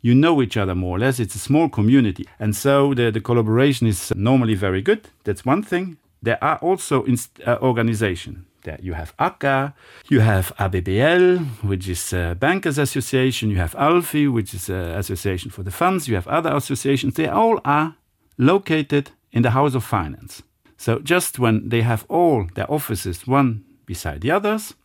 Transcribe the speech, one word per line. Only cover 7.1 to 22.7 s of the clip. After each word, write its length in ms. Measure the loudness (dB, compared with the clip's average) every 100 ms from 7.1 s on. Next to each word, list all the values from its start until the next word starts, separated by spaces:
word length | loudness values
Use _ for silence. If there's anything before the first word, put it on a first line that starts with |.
| -2 -4 _ -4
uh, 120 | 0
organization. 840 | 2 2 0 0 -2 -2 -10 -16 -18 _
There 160 | -14 -12
you 120 | -8
have 200 | -8 -10 -4
aca, 540 | -4 -2 -2 0 -2 -10 -20 -20 0
you 140 | 4
have 320 | 4 2 0 -4
A 120 | -2
B 100 | -2
B 220 | -2 2
L, 380 | 4 4 4 4 -2 -6
which 280 | -4 -4 -4
is 240 | -8 -4
a 200 | -2 -2 0
bankers 380 | 0 0 -2 -2
association, 720 | -2 -2 -2 0 2 0 -2
you 80 | 0
have 180 | -2 0
alfi, 560 | 2 2 0 0 0
which 220 | 0 -4
is 160 | -8 -6
a 260 | -6 -4 -6
association 540 | -6 -4 -4 -4 -8
for 120 | -10
the 80 | -10
funds, 360 | 0 0 0 -2
you 80 | -4
have 120 | 0
other 280 | -2 0 -2
associations. 600 | -2 -4 0 0 0 -2
They 120 | -2
all 320 | 2 2 2 0
are 320 | 0 0 -6 _ _ _ 2
located 760 | 4 4 2 -2 2 0 -2 _ _
in 80 | 0
the 80 | 2
House 260 | 4 2 0
of 80 |
Finance. 600 | -2 -4 -4 -10 -16 -20 _ _ _ _
So 220 | -2 -2
just 400 | 0 0 0 0
when 280 | 2 2 0
they 140 | 0
have 240 | 2 0 -2
all 400 | 2 4 2 -2 -6
their 160 | -4